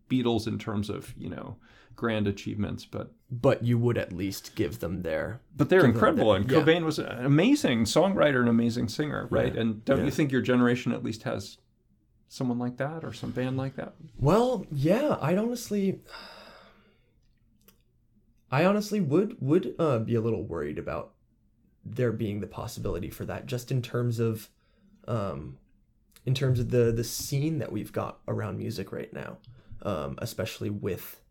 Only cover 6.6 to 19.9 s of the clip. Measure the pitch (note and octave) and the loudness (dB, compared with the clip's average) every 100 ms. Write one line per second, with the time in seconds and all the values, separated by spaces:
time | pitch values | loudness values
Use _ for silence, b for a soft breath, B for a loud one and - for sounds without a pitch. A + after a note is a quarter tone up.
6.6 | D3 E3+ D#3+ - - A#2+ C3 D3 G#3+ D4 | 6 4 2 -2 -4 -2 4 6 6 4
7.6 | - A#2 G#2+ - F#3+ F#3 D3+ B2+ A#2+ A#2 | 4 2 4 4 4 6 4 6 4 4
8.6 | A#2 A#2 A2+ - D3+ A2+ G2+ B2 B2 B2 | 4 0 -2 -2 -4 -4 0 0 2 0
9.6 | A2+ G#2+ - C3+ C3+ D3 D3 C3 A2+ B2 | -2 -2 0 2 2 2 2 2 4 4
10.6 | B2 B2 B2+ A#2 A2+ A2 A#2+ A2+ - - | 4 2 0 -2 -4 -6 -6 -6 -8 -14
11.6 | _ _ _ _ _ _ _ - C3 A#2+ | _ _ _ _ _ _ _ -6 -4 -2
12.6 | B2 B2 C3+ E3 C#3+ A2 B2+ B2+ B2+ C3 | -4 -4 -6 -6 -10 -10 -8 -4 -4 -2
13.6 | C3+ - - - D#3+ - C#3 G#3 B3 A#3 | -6 -8 -12 -14 -16 0 4 6 4 0
14.6 | - C#3+ D3+ A3 D4 - D3 F#3 A3+ A#3+ | -4 0 2 2 2 0 0 0 0 -2
15.6 | - G#3 G3 - - B B B B B | -4 -2 0 -2 -8 B B B B B
16.6 | B B B B B B _ _ _ _ | B B B B B B _ _ _ _
17.6 | _ _ _ _ _ _ _ _ _ C3 | _ _ _ _ _ _ _ _ _ 2
18.6 | F3+ G#3 G#3 G#3 D3+ D#3 G#3+ - C3 F3 | 4 2 0 0 2 2 2 -2 2 2
19.6 | - - D#3+ | 2 0 2